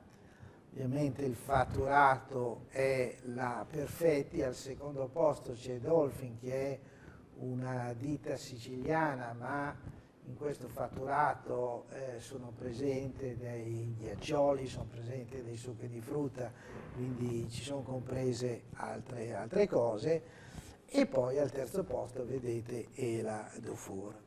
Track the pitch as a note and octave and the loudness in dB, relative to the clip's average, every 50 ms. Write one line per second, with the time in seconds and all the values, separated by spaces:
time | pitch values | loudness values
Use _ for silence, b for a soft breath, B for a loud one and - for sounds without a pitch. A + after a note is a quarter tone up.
0 | - B B B B B B B B B B B B B - B2 C3 B2+ C#3 C#3+ | -20 B B B B B B B B B B B B B -8 -4 -2 0 2 2
1 | D3+ C#3 B2+ - C#3 B2+ A#2+ G#2+ - C3 C3+ C3 B2+ - - C3+ C3+ C#3 C#3+ C#3+ | 2 2 2 0 -2 -2 -2 -2 -2 2 4 4 4 4 4 2 2 6 8 10
2 | C#3+ C3+ C3+ C3 - - C3 B2+ B2 A#2+ A2 - - - - C3 C3+ C3+ C3+ C3 | 10 10 10 8 2 -4 -2 0 0 0 -2 -4 -8 -8 0 2 4 4 4 4
3 | B2+ A2+ - - - B2 A#2+ A#2+ C3 B2 A#2+ A2+ G2+ - - D3+ C#3+ C3 - - | 2 0 -2 -6 -8 -6 -4 -2 0 0 0 -2 -6 -6 -4 -4 -4 -4 -2 4
4 | E3+ E3 D3+ C#3 C#3 - - E3+ C#3 B2+ B2+ - - C3+ B2+ - C#3+ C#3+ C#3+ C3+ | 6 6 6 6 4 0 0 0 0 0 0 -4 -8 -10 -8 -8 -8 -6 -4 -4
5 | C3+ B2+ - E3 D#3+ D3+ C#3 - - B2+ B2 A2+ A#2 B2+ B2+ B2 A#2 D#3 E3 E3 | -4 -2 2 4 4 4 4 4 -2 -8 -8 -8 -4 -6 -4 -2 2 6 6 6
6 | D3 C3+ A#2 - C3+ B2 A#2 A#2 A#2+ B2+ C3 C3 C#3 C#3 C3+ C3 B B B B | 6 6 2 -4 -8 -8 -8 -8 -6 -2 -2 0 0 -2 -2 -4 B B B B
7 | B B B B B B - - B2+ B2+ B2+ B2 B2+ B2+ B2+ B2 A#2+ B2 A#2+ A#2 | B B B B B B -14 -8 -6 -4 -2 -2 -2 -2 -2 -2 -2 -4 -4 -4
8 | C3 D3+ D3+ C#3 - D3+ C#3 B2+ - - B2+ A#2 A#2 B2+ B2+ B2+ B2+ D3+ D#3 D#3+ | -4 -4 -4 -4 -2 -4 -4 -4 -4 -10 -12 -12 -10 -8 -8 -6 0 2 4 4
9 | D#3+ D3+ C#3 B2+ B2 A#2 A#2 A#2+ A#2+ B2+ C#3+ C#3+ C#3+ C#3+ D3 - B B B B | 4 4 2 -2 -4 -6 -8 -6 -6 -4 -2 -2 -2 -2 -4 -6 B B B B
10 | B B B - - B2+ B2+ - D3 D3 C#3 - B2 A#2+ A#2+ A#2+ B2+ A#2 - - | B B B -20 -14 -14 -10 -6 -4 -4 -4 -4 -8 -10 -6 -4 -4 -4 -4 -6
11 | C3 C3 C3+ C#3+ D3+ C#3 B2+ - - B2+ B2 B2 B2 B2 A#2+ A2+ - - B2 C3+ | -4 0 2 4 4 4 4 0 -2 -4 -2 0 0 -2 -2 -4 -6 -10 -10 -8
12 | C3+ C3 A#2+ A2+ A2+ - C3+ B2+ B2 A#2+ A2+ A#2 B2+ B2+ A#2 A#2 C#3+ C#3 C3 C3 | -6 -6 -6 -8 -10 -10 -10 -8 -8 -8 -10 -8 -8 -6 -4 0 0 2 2 2
13 | C#3 C3 - - C3+ B2+ A#2+ A#2 B2 A#2+ A#2+ A#2 A2+ A2+ A#2 A2+ A#2 A#2 A2+ A2 | 0 -4 -6 -4 -4 -4 -4 -4 -6 -6 -6 -4 -4 -4 -4 -2 -2 -4 -4 -4
14 | A2 A2 G2+ - - D3+ D3+ D3 C#3+ C#3+ C#3 C3+ C3+ B2 B2 B2 A#2+ A2 A#2+ A#2 | -4 -6 -6 -6 -2 0 4 6 6 6 6 4 2 -4 -4 -4 -6 -6 -8 -8
15 | A#2 A#2 B2+ C3+ A#2+ - B2+ C3 A#2+ A2+ A#2 A#2 A#2 B2 A#2 - B2+ A#2+ A#2 A#2 | -6 -6 -6 -6 -6 -8 -8 -8 -8 -6 -8 -8 -6 -8 -8 -6 -6 -6 -6 -6
16 | A2 - C#3+ D3 C#3+ C3+ - B2+ B2+ A2 A2 B B B B B B B - B2 | -6 -4 -2 0 0 -2 -2 -4 -6 -6 -6 B B B B B B B -6 -4
17 | B2 C3 B2+ A#2+ B2 A#2+ A#2 A#2 A#2 A#2 - - - C#3+ C#3 C#3 B2+ B2+ C3 B2+ | -4 -2 -2 0 0 0 0 0 -2 -4 -6 -6 -6 -4 -4 -4 -4 -4 -4 -4
18 | A#2 B2+ B2+ C3 C3 B2+ A#2+ A2+ B2 B2 A#2+ G#2+ - - - - - - - A2+ | -4 -2 -2 0 2 2 2 2 0 0 -2 -2 -6 -12 -8 -8 -6 -6 -6 -6
19 | A2+ - B2+ A#2 A2 A#2+ A2+ G2 G#2+ A2+ F#3 G3+ G#3 - - C3+ A#2+ A#2 A2 G#2 | -6 -8 -6 -6 -4 -4 -2 -4 -4 2 6 6 6 6 6 6 6 6 4 2
20 | - D#3 E3 D#3+ - B B B B B B B B B B B - - - C#4 | 4 4 4 4 2 B B B B B B B B B B B -14 0 4 4
21 | - - - C3 B2 B2+ C3 D3 C#3+ C3+ - C3+ C3 A#2+ - - - - B2 A#2 | 4 6 6 4 4 4 4 2 2 2 2 -2 -4 -2 0 -2 -2 0 0 -2
22 | A2+ A2+ - B2+ B2 A2 B2+ C3+ B2 A#2+ A#2 A#2 A2+ A#2+ B2 A#2+ G#2 - - - | -2 -4 -4 -6 -4 -2 -2 -2 0 0 -2 -2 -2 -4 -6 -6 -6 -8 -6 -2
23 | B2+ A#2 A2+ A2+ G#2+ A2 G#2+ A2 G#2+ - - A2 A2 G#2+ G#2+ A2 - - G2+ F#2+ | 0 0 2 0 0 0 -2 -4 -4 -8 -10 -10 -8 -8 -8 -8 -8 -8 -8 -8
24 | F#2+ G#2 G#2 - - | -8 -8 -10 -14 -18